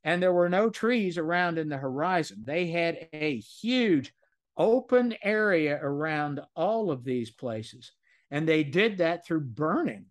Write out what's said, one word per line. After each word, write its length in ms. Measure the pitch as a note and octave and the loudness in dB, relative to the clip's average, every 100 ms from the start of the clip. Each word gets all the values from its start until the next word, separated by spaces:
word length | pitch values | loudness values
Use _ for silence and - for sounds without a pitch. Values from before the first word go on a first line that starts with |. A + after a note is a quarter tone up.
and 180 | D#3 F3 | 0 2
there 100 | F#3 | 4
were 160 | F3 F3 | 4 4
no 220 | F3+ A3+ | 4 2
trees 480 | - A3 B3 F#3+ E3+ | 0 0 2 0 -2
around 400 | D#3+ F3 F3 E3 | -2 0 0 0
in 100 | D#3 | -4
the 100 | C#3 | -4
horizon. 680 | C3+ C3 E3+ F#3 D3+ G2 A2 | -4 -2 0 0 -2 -8 -4
They 220 | D#3+ F3 | -2 -2
had 400 | E3+ E3+ E3 D#3+ | 0 -2 -4 -12
a 260 | D3+ D3+ B2 | -4 -4 -4
huge 760 | - - A3+ B3+ A3+ D#3 B2 _ _ _ _ - | -8 -8 -2 2 4 2 0 _ _ _ _ 0
open 600 | F#3 B3 B3 B3 B3 A3 | 4 4 4 2 2 -2
area 560 | G3 G#3+ G#3+ E3+ D3+ C#3+ | -2 2 2 2 2 0
around 580 | C#3+ C#3+ D#3 D3+ D3 C#3+ - - | -2 -2 -2 -2 -2 -6 -10 -2
all 360 | F3 A3+ G#3+ | 0 0 -2
of 120 | C3 | -4
these 280 | B2 B2+ A2+ | -2 -4 -4
places, 600 | _ B2+ A2 A2+ - - _ _ _ _ | _ -8 -8 -10 -16 -20 _ _ _ _
and 180 | C#3+ D#3+ | -4 2
they 160 | D#3 | 2
did 360 | D3 E3 A3 F#3+ | 2 2 0 0
that 260 | E3 F3 - | -2 -2 -2
through 160 | D#3+ | -4
burning. 640 | C#3 A2 D#3 B3 C#4+ G#2 - | -4 -4 -2 0 -2 -6 -16